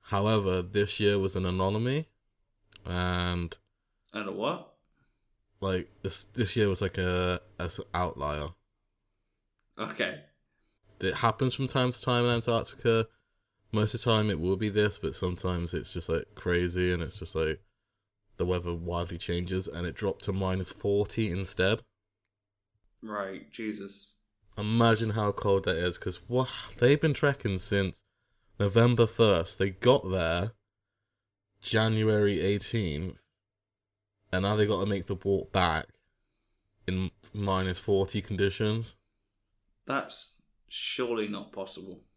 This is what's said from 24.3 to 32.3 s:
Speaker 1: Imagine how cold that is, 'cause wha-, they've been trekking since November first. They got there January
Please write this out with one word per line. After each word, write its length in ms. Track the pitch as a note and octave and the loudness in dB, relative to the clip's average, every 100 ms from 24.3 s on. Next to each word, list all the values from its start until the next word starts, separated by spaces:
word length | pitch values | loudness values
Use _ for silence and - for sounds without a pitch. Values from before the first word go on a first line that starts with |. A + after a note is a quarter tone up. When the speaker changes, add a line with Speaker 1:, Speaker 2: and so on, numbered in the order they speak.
| _ _ - | _ _ -6
Speaker 1:
Imagine 520 | G#2 A2+ A#2 A2 A2+ | 0 4 6 6 2
how 220 | G#2+ G#2 | 0 0
cold 320 | - G#2 G2 | 0 2 4
that 120 | G2 E2+ | 2 0
is, 220 | F2+ F2 | 0 -2
'cause 220 | F#2+ - - | -6 -8 -2
wha-, 180 | B2 - - - - | -2 -2 -6 -14 2
they've 220 | B2 D3 | 4 6
been 140 | D#3+ | 4
trekking 440 | C#3 C#3+ C#3 G#2+ F#2+ | 2 0 2 -2 -2
since 460 | - G2+ F#2+ - _ _ _ _ _ - | 0 0 0 -6 _ _ _ _ _ -2
November 480 | G2+ G#2+ A#2+ B2 A2+ | 2 6 6 6 2
first. 520 | - A2 F2 F2 - | 6 4 4 0 -2
They 120 | G2 | -2
got 380 | F#2 A#2+ C3+ F#2 | 4 6 6 4
there 420 | F#2 E2 E2+ G#2+ - _ _ _ _ _ _ _ _ _ _ | 0 2 0 -2 -6 _ _ _ _ _ _ _ _ _ _
January 800 | - A2 A2 A2 A2 G#2 G#2 | -2 0 2 2 2 4 4